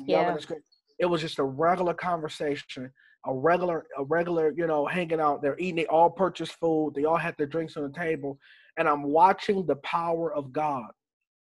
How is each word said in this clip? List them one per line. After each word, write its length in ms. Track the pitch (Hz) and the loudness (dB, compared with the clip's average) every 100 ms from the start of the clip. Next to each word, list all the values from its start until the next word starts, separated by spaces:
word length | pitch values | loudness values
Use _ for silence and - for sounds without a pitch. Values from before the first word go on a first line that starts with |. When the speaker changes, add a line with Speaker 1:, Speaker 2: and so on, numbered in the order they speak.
Speaker 1:
and 60 | 135 | 0
yelling 160 | 180 175 | 2 2
Speaker 2:
Yeah. 40 | |
Speaker 1:
and 80 | 156 | -2
screaming. 220 | - 156 - _ _ - | -6 -12 -12 _ _ -2
It 60 | 175 | 0
was 120 | 170 | 0
just 160 | 156 - | -2 -2
a 40 | |
regular 500 | 135 131 165 180 175 | -2 2 2 2 0
conversation, 960 | 165 180 170 151 - 151 143 - 131 127 _ _ _ - | -2 -2 -4 -4 -4 -4 -4 -8 -12 -14 _ _ _ -6
a 80 | 131 | 0
regular, 500 | 156 175 180 160 - 135 | 2 4 2 -2 -6 -6
a 80 | 139 | 0
regular, 480 | 165 170 165 156 147 | 0 0 2 0 0
you 100 | 165 | 0
know, 200 | 151 143 | 0 0
hanging 340 | 180 165 160 | -2 -2 0
out. 220 | 147 139 | 0 0
They're 180 | 143 143 | -2 -2
eating, 160 | 180 165 | -2 -2
they 100 | 156 | 2
all 220 | 160 170 | 4 4
purchased 440 | 170 180 - 160 | 4 0 -2 -10
food. 400 | - 165 156 147 139 | -2 0 2 0 0
They 80 | |
all 140 | 151 165 | 2 2
had 180 | 165 156 | 0 -4
their 80 | 143 | -4
drinks 280 | 160 160 160 | -4 -6 -6
on 80 | |
the 60 | 143 | -8
table. 480 | 139 165 156 139 135 _ - _ 160 | -6 -4 -4 -6 -10 _ -20 _ -2
And 100 | 165 | 0
I'm 160 | 147 | 0
watching 640 | 143 143 185 196 - 196 156 | 2 6 6 6 0 0 0
the 100 | 135 | -2
power 560 | - 170 170 165 165 | -2 -2 0 0 -2
of 200 | 147 131 | -4 -6
God 340 | 147 151 135 107 - _ _ _ _ | -2 -2 -2 -8 -18 _ _ _ _